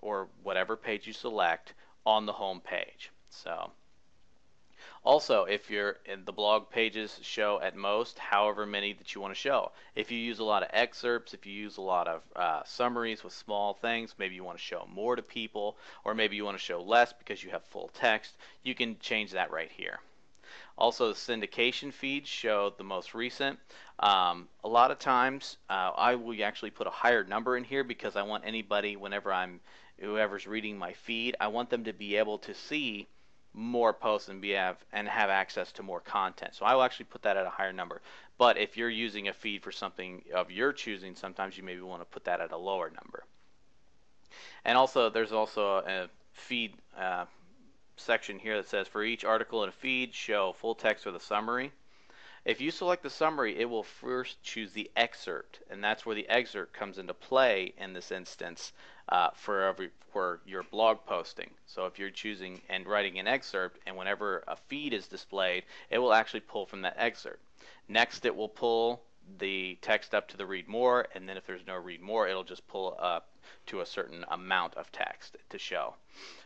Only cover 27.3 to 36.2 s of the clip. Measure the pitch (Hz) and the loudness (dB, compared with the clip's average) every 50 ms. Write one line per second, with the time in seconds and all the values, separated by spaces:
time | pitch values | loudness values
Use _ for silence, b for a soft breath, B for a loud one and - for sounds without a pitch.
27.3 | 101 113 117 127 127 123 127 127 135 139 135 120 117 - - 107 - 101 101 104 | -2 -2 0 0 0 0 -2 -2 -2 -2 -2 -2 -4 -6 -6 -6 -4 -4 -4 -4
28.3 | 107 104 - 107 110 113 104 98 104 101 101 104 104 98 98 98 101 101 - 101 | -4 -4 -4 -4 -6 -4 -2 0 0 2 2 0 -2 -4 -6 -4 -4 -4 -2 0
29.3 | 95 92 92 90 90 85 B B B B B B B B 90 104 104 110 107 101 | 0 0 0 -2 -6 -12 B B B B B B B B -6 -2 0 2 2 2
30.3 | 101 98 - 95 107 110 107 107 104 98 90 87 92 - - - 117 113 117 123 | 0 -4 -8 -6 -6 -4 -4 -4 -6 -6 -6 -6 -8 -8 -8 -6 -4 -2 -2 -2
31.3 | - - 98 107 107 120 120 - 127 117 113 110 98 87 104 101 101 104 110 107 | -2 0 0 0 0 0 -2 0 -2 -2 -2 -4 -8 -6 -4 0 2 2 4 2
32.3 | 107 107 - - 98 - - - 151 151 139 120 107 101 90 - b b b b | 0 -6 -6 -8 -12 -10 -8 -4 -4 -2 -2 -4 -6 -6 -10 -12 b b b b
33.3 | b b b - - 107 113 117 123 120 117 110 104 - - 113 107 101 - - | b b b -16 -12 -8 -6 -2 2 4 4 4 4 4 2 2 2 0 0 -4
34.3 | 98 95 95 101 98 98 92 92 90 - - - - 104 104 104 - 113 107 98 | -12 -8 -2 0 0 2 2 0 -2 -4 -10 -8 -6 -6 -4 -2 2 2 4 4
35.3 | 98 95 95 - - - 90 - - - 98 98 90 85 - - - 104 | 4 2 2 0 -2 -4 -4 -6 -6 -12 -8 -8 -8 -8 -6 -2 0 0